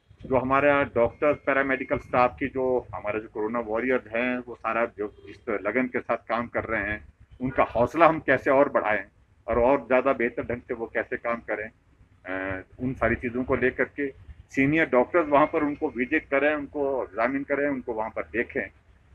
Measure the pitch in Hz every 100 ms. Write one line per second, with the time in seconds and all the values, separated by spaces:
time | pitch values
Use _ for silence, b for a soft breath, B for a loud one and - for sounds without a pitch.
0 | _ - - 127 127 135 143 143 131 120
1 | 117 - 151 143 - 135 139 131 131 135
2 | - 131 123 - 139 131 127 123 117 92
3 | 101 107 110 113 107 120 110 110 127 127
4 | 107 113 127 123 120 113 113 113 117 101
5 | 104 - - - - 101 98 117 127 123
6 | - 120 - 113 117 110 110 110 101 107
7 | - - - - 127 - - - 123 156
8 | 160 160 143 127 151 135 143 113 92 104
9 | 95 _ _ _ - 117 120 139 120 127
10 | 131 127 117 143 120 120 - 117 113 117
11 | 104 123 117 117 113 104 110 - _ _
12 | _ _ 92 95 95 95 - - 127 127
13 | 113 117 123 120 131 127 127 127 127 -
14 | 139 - - - - - 139 160 160 -
15 | - 180 151 143 151 160 147 147 151 113
16 | 127 156 - 139 147 151 143 147 139 131
17 | 101 104 120 139 143 139 143 131 123 110
18 | 110 - - 104 - 131 95 - _ _
19 | _